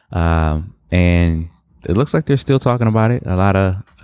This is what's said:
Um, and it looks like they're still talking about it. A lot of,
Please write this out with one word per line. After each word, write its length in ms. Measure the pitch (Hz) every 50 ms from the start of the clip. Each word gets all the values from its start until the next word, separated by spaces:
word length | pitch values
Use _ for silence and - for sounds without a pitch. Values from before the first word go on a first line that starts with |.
| _ _ -
Um, 600 | 90 82 82 82 80 80 78 78 80 85 - - _ _ _
and 600 | 95 90 90 87 87 87 87 85 82 80 80 82 - _ _ _ _ _ -
it 120 | - 87
looks 160 | 104 143 - -
like 120 | 160 151
they're 120 | - 143
still 220 | 135 - - 135 131
talking 280 | - 127 120 123 117
about 240 | 110 110 113 110 113
it. 120 | 120 - -
A 100 | - 92
lot 220 | 92 95 98 95
of, 180 | 95 98 95 92 98 - - _ _